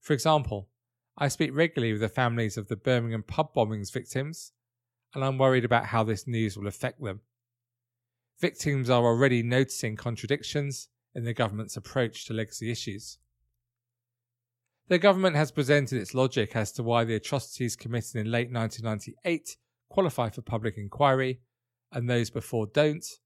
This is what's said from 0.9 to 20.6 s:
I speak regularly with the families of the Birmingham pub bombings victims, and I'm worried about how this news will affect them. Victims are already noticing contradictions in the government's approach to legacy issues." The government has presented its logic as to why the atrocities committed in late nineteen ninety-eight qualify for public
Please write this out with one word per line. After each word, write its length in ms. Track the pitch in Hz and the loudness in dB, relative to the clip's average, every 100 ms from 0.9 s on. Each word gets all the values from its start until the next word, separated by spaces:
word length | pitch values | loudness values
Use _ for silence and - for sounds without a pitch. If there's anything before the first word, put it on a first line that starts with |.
| _ _ - | _ _ -4
I 100 | 143 | -2
speak 260 | - 156 | 0 -2
regularly 380 | 139 165 151 117 | 2 0 2 0
with 80 | 107 | 0
the 80 | 110 | -2
families 480 | - 123 117 110 101 | 0 0 0 -2 -4
of 120 | 101 | -8
the 80 | 104 | -4
Birmingham 460 | - 123 117 113 | 0 2 0 -4
pub 320 | 107 - 151 | -6 -2 -2
bombings 380 | - 107 107 98 | 2 0 0 -6
victims, 600 | - - 135 139 165 - _ _ _ _ _ _ | -8 -6 -6 -6 -10 -16 _ _ _ _ _ _
and 80 | - | -4
I'm 160 | 135 135 | -2 4
worried 260 | 135 131 | 6 6
about 220 | 113 117 113 | 4 2 2
how 180 | 117 | 0
this 220 | 110 107 - | 2 0 -2
news 300 | 117 113 101 | -2 0 -2
will 100 | 101 | -8
affect 360 | - 127 - | -6 -8 -6
them. 180 | 135 98 _ _ _ _ _ _ _ _ _ _ _ _ | -10 -10 _ _ _ _ _ _ _ _ _ _ _ _
Victims 500 | 175 - 156 143 123 | -4 -2 -2 0 4
are 160 | 123 | 4
already 380 | 120 117 135 123 | 6 6 4 4
noticing 520 | 117 127 131 - 117 | 2 2 0 -2 -6
contradictions 920 | 107 - 117 110 143 - 147 143 135 - _ _ | -4 -6 -6 -2 -4 -2 -4 -4 -6 -14 _ _
in 100 | - | -8
the 100 | 117 | -6
government's 420 | 113 117 104 107 - | -2 -2 -2 -8 -10
approach 480 | - - 117 - | -6 -2 -2 -4
to 100 | - | -8
legacy 360 | 110 107 - 113 | -6 -6 -6 -6
issues." 480 | 120 - 101 - - _ _ _ _ _ _ _ _ _ _ _ _ _ _ _ _ _ | -6 -8 -10 -14 -20 _ _ _ _ _ _ _ _ _ _ _ _ _ _ _ _ _
The 100 | 180 | 4
government 380 | 190 190 185 147 | 6 6 4 4
has 140 | 151 | 2
presented 480 | - 131 147 131 127 | 0 4 4 4 -2
its 140 | 98 | -2
logic 400 | 131 131 123 104 | 2 2 2 0
as 160 | 117 107 | 0 -4
to 100 | - | -4
why 220 | 117 117 | 0 2
the 100 | 113 | 2
atrocities 600 | 110 - 139 - - 123 - | 0 -2 -4 -4 -6 -4 -4
committed 400 | 117 120 107 117 | -6 -6 -6 -6
in 140 | 107 | -2
late 200 | 117 120 | -2 -2
nineteen 340 | 123 113 - | -2 -4 -4
ninety-eight 720 | 113 107 - - 185 165 - - _ _ _ | -6 -6 -8 -8 -4 -4 -4 -20 _ _ _
qualify 420 | - 185 - 117 | 0 0 0 -4
for 120 | - | -4
public 360 | - 113 | -6 -4